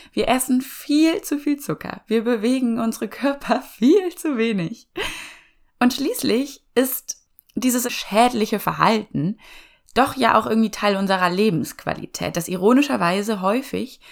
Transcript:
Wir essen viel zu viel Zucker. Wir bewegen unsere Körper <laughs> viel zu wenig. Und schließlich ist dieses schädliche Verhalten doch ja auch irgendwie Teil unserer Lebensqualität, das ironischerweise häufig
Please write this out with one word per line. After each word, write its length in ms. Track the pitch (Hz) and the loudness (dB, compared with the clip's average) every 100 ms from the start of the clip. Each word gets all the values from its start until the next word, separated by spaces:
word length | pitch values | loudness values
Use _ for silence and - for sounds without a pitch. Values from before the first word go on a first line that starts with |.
| - | -10
Wir 160 | - - | -4 0
essen 340 | 254 - 254 | 0 2 -2
viel 600 | 262 - - 294 320 330 | -2 -12 -2 2 4 2
zu 160 | - 285 | -4 -4
viel 220 | 294 285 | -2 -4
Zucker. 420 | - 151 - - _ | -4 -8 -8 -12 _
Wir 160 | 220 | 0
bewegen 560 | 226 240 214 262 254 226 | 0 0 0 0 0 0
unsere 280 | 226 220 214 | -2 -4 -8
Körper 520 | - 277 285 - 226 | -4 -4 -4 -2 -4
<laughs> 160 | - - | -4 0
viel 320 | 233 392 370 - | 4 6 4 -6
zu 220 | 320 262 | -6 -2
wenig. 500 | 226 208 165 226 _ - - - - - _ _ _ _ | 0 0 -4 -8 _ -10 -8 -8 -16 -20 _ _ _ _
Und 140 | 247 | 2
schließlich 680 | - 269 494 - 214 277 - _ | 2 -4 -2 0 0 -2 -8 _
ist 440 | - 262 - - - _ _ _ | 0 0 -2 -10 -16 _ _ _
dieses 380 | - 247 247 240 | -2 0 0 -2
schädliche 640 | - - 202 240 247 220 208 | -6 -2 4 4 4 0 0
Verhalten 800 | - 151 160 220 208 139 156 214 - - - _ _ | -2 2 2 2 -2 -2 -2 -4 -14 -20 -20 _ _
doch 220 | - 269 233 | 0 0 2
ja 240 | 226 214 | 2 4
auch 80 | 226 | 2
irgendwie 240 | 220 220 | 0 0
Teil 240 | - 208 196 | 0 0 0
unserer 340 | 196 190 180 | 0 0 0
Lebensqualität, 1040 | 180 214 165 - - - - - - 87 - | 2 2 2 -4 -6 -8 -8 -8 -8 -6 -4
das 100 | 165 | -6
ironischerweise 920 | 180 190 247 285 247 175 185 208 214 | 0 4 4 4 0 0 -2 -2 -2
häufig 580 | 190 226 269 185 226 - - | 0 -2 -4 -8 -8 -14 -20